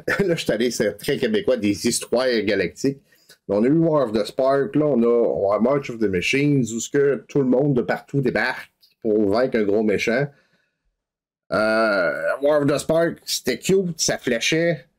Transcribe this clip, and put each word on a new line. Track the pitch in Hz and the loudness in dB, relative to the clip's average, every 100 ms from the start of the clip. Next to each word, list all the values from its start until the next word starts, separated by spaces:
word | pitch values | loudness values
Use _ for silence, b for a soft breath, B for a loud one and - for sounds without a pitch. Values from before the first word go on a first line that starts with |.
<laughs> | - - | -4 -2
Là, | 196 160 | 0 0
je | |
suis | - | -2
allé, | 110 123 | 0 -2
c'est | - 104 - | 0 -2 -2
très | - 117 | -4 -2
québécois, | 120 107 127 123 | 0 0 0 0
des | 104 101 120 | 0 0 -2
histoires | 113 - 117 131 117 | -4 -2 0 2 0
galactiques. | 101 98 87 - 135 135 b b b b - | 0 -2 -2 -2 -4 -4 b b b b -2
On | 101 | 2
a | 120 | 4
eu | |
War | 165 165 151 120 | 4 2 2 0
of | |
the | 107 | -2
Spark, | 101 - 131 139 135 147 | -2 0 2 2 0 0
là, | 151 | 2
on | 120 | 2
a, | 117 | 2
on | 120 104 65 98 | 2 2 0 0
a | 104 | 2
March | 117 143 139 | 2 0 -4
of | 117 | -4
the | 104 | -2
Machines, | 90 - 139 147 139 110 | 0 0 0 2 2 0
où | 113 | -6
ce | - | -2
que | 143 143 123 - | 2 2 0 -2
tout | 147 | -2
le | 131 | 2
monde | 123 147 | 2 2
de | 127 | 0
partout | 101 120 - 143 | -2 -6 -4 -4
débarque | 123 104 120 - - _ _ _ | -2 -2 -4 -6 -14 _ _ _
pour | 113 107 101 | -2 2 2
vaincre | 110 127 117 | 2 0 0
un | |
gros | 101 104 | 0 2
méchant. | 107 95 - 120 143 b b b b b _ _ _ _ _ _ _ | 2 0 0 -2 -2 b b b b b _ _ _ _ _ _ _
Euh, | 95 110 110 110 98 82 73 82 - | -2 0 2 2 2 0 -2 -4 -2
War | 143 151 | 0 2
of | 143 | 2
the | 139 | 0
Spark, | - 160 170 - | 0 0 0 -4
c'était | - - - 156 | -8 -6 -4 -4
cute, | - 190 180 165 | 0 0 0 -4
ça | - 113 | -4 -4
flashait. | 131 113 - 160 170 156 - | -4 -2 0 0 0 -2 -10